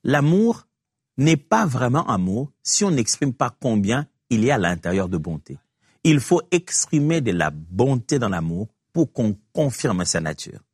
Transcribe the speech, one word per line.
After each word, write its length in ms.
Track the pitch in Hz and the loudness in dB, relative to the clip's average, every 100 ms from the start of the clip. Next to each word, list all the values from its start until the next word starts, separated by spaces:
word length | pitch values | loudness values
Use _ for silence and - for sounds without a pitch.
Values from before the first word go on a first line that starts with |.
L'amour 600 | - 143 143 185 233 226 _ _ _ _ _ - | 0 2 2 4 2 -2 _ _ _ _ _ 0
n'est 200 | 160 160 | 2 2
pas 300 | _ 220 196 | _ 0 2
vraiment 400 | 120 123 135 - | 0 0 0 0
amour 440 | 104 90 104 143 _ | -2 0 -2 -6 _
si 220 | - - 202 | -4 0 0
on 40 | |
n'exprime 440 | 143 110 - 143 | 0 0 -2 -2
pas 220 | 123 127 _ | -2 -4 _
combien 460 | 131 107 98 127 147 _ _ | 0 0 2 -2 -4 _ _
il 120 | 113 | 0
y 60 | 117 | 2
a 60 | 135 | 2
à 20 | |
l'intérieur 500 | 87 85 85 95 90 | 0 -2 -2 -2 -2
de 100 | 87 | -4
bonté. 400 | 78 78 - 69 _ _ _ _ | -4 -10 -12 -20 _ _ _ _
Il 180 | 170 147 | 2 2
faut 200 | - 175 - | 4 0 2
exprimer 720 | 180 175 - - 156 147 165 | -2 0 -4 0 0 2 0
de 120 | 120 | 0
la 180 | 87 78 | 0 -2
bonté 640 | 76 82 92 131 127 - 143 | -4 -8 0 2 2 -2 -2
dans 120 | 113 | -2
l'amour 400 | 90 82 85 107 _ _ | -4 -4 -6 -8 _ _
pour 200 | 170 151 | -2 -2
qu'on 240 | - 110 101 _ | 0 -2 -2 _
confirme 520 | - 147 - 131 92 87 | -2 -2 -2 -2 -2 -2
sa 160 | 87 | -2
nature. 400 | 78 78 - - _ | -4 -8 -14 -18 _